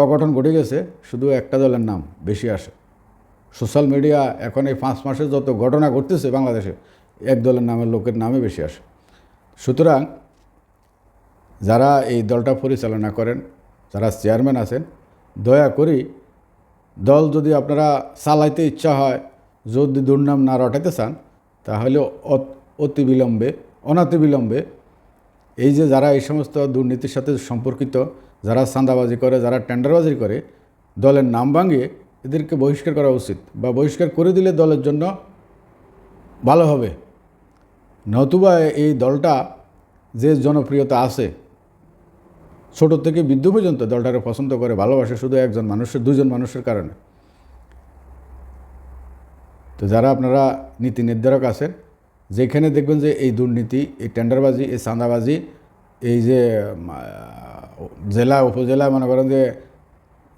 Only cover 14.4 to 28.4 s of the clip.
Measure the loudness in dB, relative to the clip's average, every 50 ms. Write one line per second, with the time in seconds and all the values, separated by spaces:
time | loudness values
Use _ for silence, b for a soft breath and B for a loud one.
14.4 | 2 0 0 0 -2 -4 -4 -6 -8 -10 -16 -20 _ _ _ _ _ _ _ -4
15.4 | 2 4 4 6 4 4 2 2 2 2 2 0 -2 -6 -10 -20 -20 _ _ _
16.4 | _ _ _ _ _ _ _ _ _ _ _ -2 2 4 4 4 4 2 0 0
17.4 | 0 2 2 0 0 0 0 0 2 2 0 0 -4 -8 -14 -8 -2 0 2 2
18.4 | 2 2 2 0 0 -2 -2 0 0 0 2 2 2 0 -2 -4 -8 -14 -20 _
19.4 | _ _ _ _ -12 -4 -2 0 0 0 0 0 2 2 2 2 2 2 2 2
20.4 | 2 2 2 2 0 0 0 -2 -2 -4 -4 -2 -4 -6 -6 -10 -16 _ _ _
21.4 | _ _ _ _ _ -6 -6 -4 -2 0 0 0 0 -2 -6 -10 -4 -2 -2 -2
22.4 | -2 -6 -14 -20 _ _ _ -6 -6 -4 -2 0 0 2 2 2 2 2 0 0
23.4 | -2 -4 -4 -8 -12 -20 _ _ -4 -2 0 2 2 2 2 2 2 2 2 2
24.4 | 0 -2 -2 -4 -6 -8 -12 -20 _ _ _ _ _ _ _ _ _ _ _ _
25.4 | _ _ _ 0 2 2 4 4 4 4 4 4 4 4 2 2 0 -2 -4 -4
26.4 | -4 -4 -4 -4 -4 -2 0 -2 -2 -2 -2 -4 -6 -6 -6 -6 -4 -4 -4 -4
27.4 | -6 -6 -8 -6 -4 -6 -4 -4 -6 -4 -2 -2 -2 -4 B B B B B _